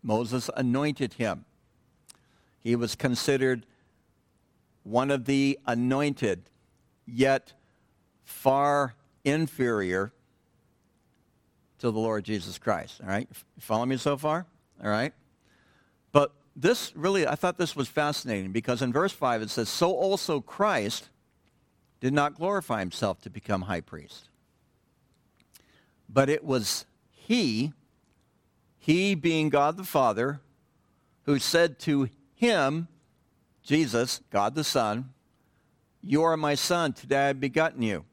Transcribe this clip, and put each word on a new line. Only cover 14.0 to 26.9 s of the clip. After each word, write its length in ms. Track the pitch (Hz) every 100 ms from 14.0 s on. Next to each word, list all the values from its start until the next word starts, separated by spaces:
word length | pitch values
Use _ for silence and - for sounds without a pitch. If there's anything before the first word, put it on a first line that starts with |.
| 147 143
far? 280 | 151 156 180 _ _ _
All 80 | 107
right? 240 | 107 135 - _ _ _ _ _ _ _ _ _
But 220 | 147 143 _ _
this 400 | - 147 240 -
really, 320 | - 165 196 147
I 80 |
thought 220 | 147 180 -
this 180 | 175
was 140 | - 131
fascinating 640 | - 147 147 131 104 95
because 300 | 101 - 110
in 100 | 127
verse 200 | 123 190
five 280 | - 135 117
it 80 | 107
says, 220 | - 110
"So 200 | - 170
also 520 | 175 190 196 - 151
Christ 680 | - - 202 170 104 - - _ _ _ _ _ _ _ _ _
did 120 | 127
not 220 | 147 143
glorify 460 | 147 175 202 - 110
himself 420 | 92 - 104 92
to 80 | -
become 320 | 85 - 98
high 180 | 90 90
priest. 480 | - 80 73 - - _ _ _ _ _ _ _ _ _ _ _ _ - _ _ _ _ _
But 220 | - 135
it 160 | 151
was 400 | 160 131 104 - -